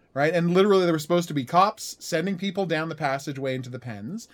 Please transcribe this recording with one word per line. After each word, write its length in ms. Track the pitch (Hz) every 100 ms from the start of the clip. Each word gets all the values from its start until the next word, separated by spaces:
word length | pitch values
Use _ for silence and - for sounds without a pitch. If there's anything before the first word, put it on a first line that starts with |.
| _
right? 180 | 135 151
And 220 | 175 170
literally 300 | 180 208 190
there 100 | 175
were 40 | 160
supposed 300 | 151 175 170
to 60 |
be 100 | 147
cops 520 | 120 175 202 - - -
sending 380 | - 160 190 180
people 260 | 196 190
down 240 | 185 156 165
the 60 |
passageway 600 | 156 143 139 151 135 135
into 140 | 131 127
the 80 | 123
pens, 500 | 123 104 113 220 -